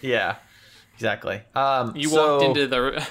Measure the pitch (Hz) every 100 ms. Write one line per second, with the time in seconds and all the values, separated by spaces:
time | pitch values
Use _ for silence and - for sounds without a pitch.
0 | 131 117 92 - - - - - _ -
1 | 113 101 - 101 - 131 135 135 117 147
2 | 147 156 151 143 139 143 135 127 131 151
3 | 143